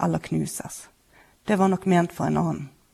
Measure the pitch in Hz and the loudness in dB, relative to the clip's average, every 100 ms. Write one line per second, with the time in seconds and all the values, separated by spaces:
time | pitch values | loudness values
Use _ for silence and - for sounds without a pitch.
0 | 175 165 - 160 147 - - - - _ | -2 -2 -2 -2 -2 -6 -12 -14 -20 _
1 | _ - - _ - 202 190 185 190 175 | _ -20 -20 _ -2 2 2 2 2 2
2 | 170 - 151 156 170 - 139 - _ | 2 -2 -2 0 0 -2 -8 -16 _